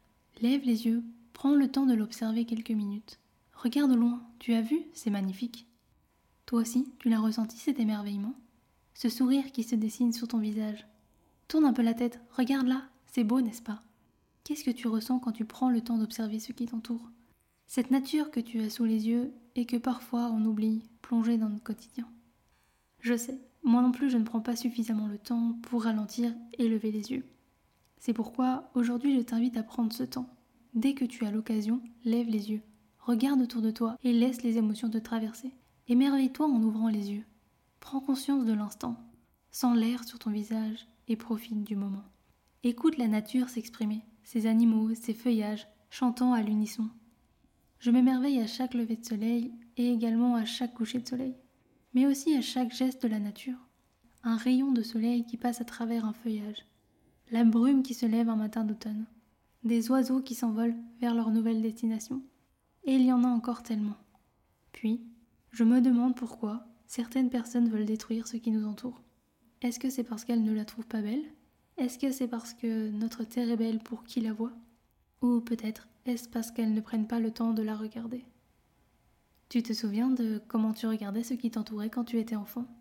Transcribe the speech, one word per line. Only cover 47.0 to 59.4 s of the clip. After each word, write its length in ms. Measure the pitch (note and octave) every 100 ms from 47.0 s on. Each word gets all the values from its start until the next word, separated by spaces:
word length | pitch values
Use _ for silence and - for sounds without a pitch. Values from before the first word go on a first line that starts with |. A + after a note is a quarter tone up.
| _ _ _ _ _ _ _ _
Je 120 | A#3+
m'émerveille 500 | B3 B3+ B3+ C#4 C4
à 60 | A3
chaque 280 | - B3+
lever 220 | A#3+ A3+ A3+
de 100 | -
soleil 460 | G#3+ A3+ A#3+ A#3+ - - -
et 140 | A#3+
également 440 | A#3 A3+ A3+ B3
à 100 | A#3+
chaque 300 | A3+ - A#3+
coucher 240 | - A3 B3
de 100 | A#3
soleil, 260 | B3+ C4 B3+ _ _ _ _ _
mais 120 | B3 C#4
aussi 300 | C#4 D#4+ C#4+
à 60 |
chaque 320 | A3+ B3+ A#3+
geste 280 | A#3 B3+ B3+
de 60 | A#3
la 120 | G#3+
nature. 480 | G#3 G#3 C4 B3 - _ _ _ _ _
Un 140 | A#3 A3+
rayon 360 | B3 B3+ C#4
de 100 | A#3+
soleil 420 | A3 A3+ A3+ A#3+
qui 120 | A#3 A#3
passe 240 | A#3+ A#3
à 40 |
travers 400 | A#3 - A3+ A#3
un 80 | A3
feuillage, 540 | A3 A#3 G#3+ G#3 G#3 - _ _ _ _ _ _
la 140 | A#3
brume 380 | A#3 A3+ B3+ C4+
qui 100 | C4
se 140 | A#3 A#3
lève 240 | A3+ A#3
un 60 | A3
matin 280 | G#3+ A3+
d'automne, 400 | A3 G#3+ G#3+ G#3+ A3+ _ _ _